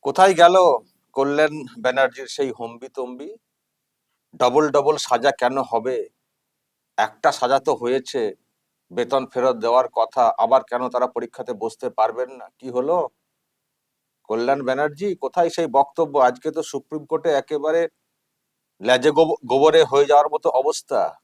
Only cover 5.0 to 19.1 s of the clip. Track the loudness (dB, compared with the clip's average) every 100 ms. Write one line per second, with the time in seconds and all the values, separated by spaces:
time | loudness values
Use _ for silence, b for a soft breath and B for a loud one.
5 | 0 0 0 0 -2 -2 -2 -4 -4 -6
6 | -8 _ _ _ _ _ _ _ _ -4
7 | -4 _ -2 0 0 0 0 -4 -2 -4
8 | -4 -6 -6 -8 _ _ _ _ _ -8
9 | -2 -2 -4 -2 -2 0 0 0 0 -2
10 | -4 0 0 0 2 0 0 -6 -4 -4
11 | -4 -6 -10 -14 -12 -8 -8 -8 -10 -2
12 | -2 -2 -10 -10 -20 _ -8 -6 -2 -2
13 | -4 _ _ _ _ _ _ _ _ _
14 | _ _ _ -4 0 -2 -2 -2 -4 -4
15 | -8 -6 -6 -2 -2 -2 0 0 0 -2
16 | -2 2 2 0 -8 -8 -8 -10 -10 -14
17 | -8 -4 -2 -2 -2 -6 -2 -2 -2 _
18 | _ _ _ _ _ _ _ _ 0 2
19 | 4